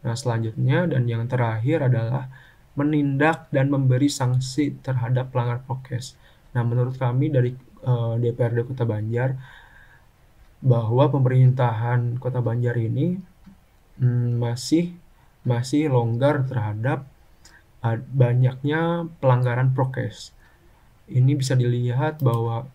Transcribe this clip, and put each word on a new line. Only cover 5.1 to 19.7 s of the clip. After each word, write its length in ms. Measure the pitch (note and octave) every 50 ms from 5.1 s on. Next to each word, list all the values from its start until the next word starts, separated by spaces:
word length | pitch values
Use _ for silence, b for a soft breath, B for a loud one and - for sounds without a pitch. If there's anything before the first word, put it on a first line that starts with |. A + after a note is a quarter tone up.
| B2+ B2+ C3 C3
pelanggar 320 | - B2+ A#2+ A#2+ A#2+ B2 - -
prokes. 500 | B2 C3 - - C3 A2+ A#2+ - - b b b b b b b -
Nah, 80 | B2 A#2
menurut 300 | A#2+ A#2+ B2 B2 B2 C3 -
kami 320 | C3 A#2+ A#2+ B2+ C#3 D#3+
dari, 240 | D3+ B2+ B2 B2 B2+ - - - - - -
eh, 280 | B2 B2 A#2+ A#2 A#2 A#2 A#2
D 60 | A#2+ A#2+ A#2
P 40 | -
R 120 | B2+ A#2 A2+
D 20 | A#2+ A#2
Kota 160 | A#2+ C3 B2+ B2
Banjar, 540 | A2+ A2 G#2+ G#2 A2 A2+ A#2 B2 C3+ C3 C3 C3 B B B B B B B B B B B B B _ _ _ _ _ _ - - - _
bahwa 480 | - C3+ A#2+ A#2 A2+ A2 A#2 B2 C#3 D3+ C3
pemerintahan 1040 | C#3+ C3 B2+ B2+ C3 C3 B2+ B2 - B2 A#2+ A2 G#2+ A2+ A#2+ B2 B2 A#2+ A#2+ A#2+ B2+
Kota 240 | - B2+ B2+ B2+ A#2
Banjar 320 | A#2 A#2 A#2+ A#2+ A#2+ A#2+ A#2+
ini, 400 | A2+ A2 A#2 B2 C#3+ F3 F3+ F#3+ F#3+ - - _ - - - - _ _ _ _ _ _ - -
mm, 400 | B2+ B2 A#2+ B2 A#2+ A#2+ A#2+ A#2+
masih, 560 | A#2 A#2 A#2+ B2 - - D3+ E3 F3 F3 F3 - - - b b b b b _ _
masih 480 | B2+ B2 A#2 B2 - - D3 D#3 D#3 C3
longgar 560 | B2 A#2 A#2 A2+ A#2 B2+ C#3+ D3+ - C3 -
terhadap, 560 | - B2 G#2 G#2+ G#2+ G#2+ A2 C3 D#3 - - - - _ - - - B B B B B B B _ _ -
ah, 160 | A#2 A2+ A#2
banyaknya 1120 | - - B2+ C#3 B2 A#2+ A#2+ B2 B2+ B2 - - - C#3+ D3 D#3+ E3 E3+ E3+ E3+ E3+ E3 - -
pelanggaran 560 | - C3+ B2 B2 B2+ B2 A#2+ B2 C3 C3